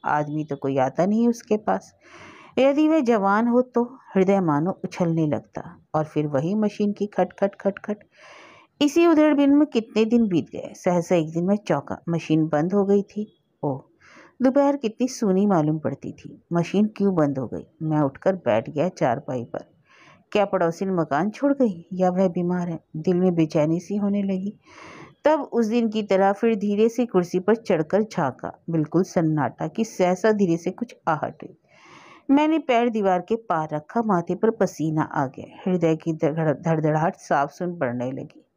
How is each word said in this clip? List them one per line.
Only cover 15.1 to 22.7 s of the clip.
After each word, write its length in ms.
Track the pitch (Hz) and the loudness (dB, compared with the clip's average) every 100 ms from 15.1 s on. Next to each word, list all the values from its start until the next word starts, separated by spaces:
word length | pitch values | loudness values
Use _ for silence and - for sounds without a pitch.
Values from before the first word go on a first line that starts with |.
| - 208 185 208 | 0 0 2 4
मालूम 340 | 180 151 156 | 2 2 -2
पड़ती 320 | 151 143 - | -4 -8 -12
थी। 300 | - - - _ | -16 -20 -20 _
मशीन 320 | 170 170 190 214 | -4 0 0 0
क्यों 300 | - 202 180 | 0 0 2
बंद 240 | 147 135 | 0 -2
हो 80 | 120 | -6
गई? 200 | 82 - _ | -10 -14 _
मैं 160 | 156 151 | -2 0
उठकर 360 | 143 - 190 185 | 0 0 -2 -2
बैठ 340 | 123 110 - | 0 0 -2
गया 200 | 147 170 | -4 -4
चारपाई 540 | 185 147 120 - 127 | 0 -2 -2 -4 -8
पर। 220 | 117 - - _ _ _ - _ _ | -8 -12 -14 _ _ _ -20 _ _
क्या 140 | 208 202 | -2 0
पड़ोसिन 480 | 190 170 165 190 | 0 0 -2 -2
मकान 360 | 185 156 139 202 | -2 0 0 -2
छोड़ 240 | - 285 | -2 -2
गई 340 | 277 240 170 170 | 2 0 -2 -10
या 160 | 180 185 | -2 0
वह 180 | 180 190 | 2 0
बीमार 420 | 170 175 180 | 0 -2 -2
है? 100 | 175 | -4